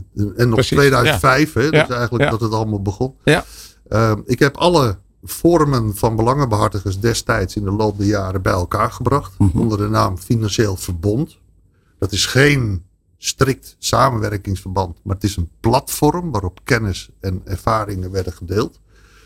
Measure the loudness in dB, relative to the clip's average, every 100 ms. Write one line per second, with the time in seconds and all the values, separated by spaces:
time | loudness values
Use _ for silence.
0 | -10 -6 -4 0 2 2 2 2 4 4
1 | 2 2 2 4 2 0 2 2 0 -2
2 | -2 0 0 0 -2 -2 -2 -2 -2 -2
3 | -4 -2 0 0 0 -14 -20 _ -4 2
4 | 2 0 -2 2 2 2 2 4 2 -2
5 | -10 _ -16 -2 2 4 4 0 -2 0
6 | 0 2 2 2 0 0 0 -2 -4 -2
7 | -2 0 -2 -2 -2 -4 -2 0 0 0
8 | 0 0 -2 -2 -2 -2 -2 -2 -2 -2
9 | -2 -2 -2 0 2 4 0 0 0 0
10 | 0 -2 -2 -2 0 0 0 -2 -6 -4
11 | 0 0 -2 -8 _ _ _ _ _ _
12 | -4 -2 0 2 4 2 0 -4 -8 _
13 | _ _ -10 -2 0 -2 -8 -12 -2 2
14 | 2 0 -2 -4 -4 -6 -4 -4 -4 -6
15 | -6 -2 -2 -2 -6 -2 0 2 0 0
16 | 2 2 -2 -4 -4 -8 -2 0 0 -4
17 | -10 _ -6 -6 -6 -6 -2 -2 -2 -6
18 | -6 -6 -6 -8 -4 -2 -2 -6 _ _
19 | -20 _